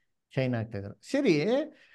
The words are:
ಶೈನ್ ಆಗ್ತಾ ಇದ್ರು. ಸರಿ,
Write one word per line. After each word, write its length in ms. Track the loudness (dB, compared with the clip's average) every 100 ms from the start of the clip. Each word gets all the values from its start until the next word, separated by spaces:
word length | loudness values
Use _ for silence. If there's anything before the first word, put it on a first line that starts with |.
| _ _ _ -2
ಶೈನ್ 200 | 0 0
ಆಗ್ತಾ 220 | -4 -8
ಇದ್ರು. 340 | -10 -14 -4
ಸರಿ, 340 | 0 4 4 2 0 -2 -10 -20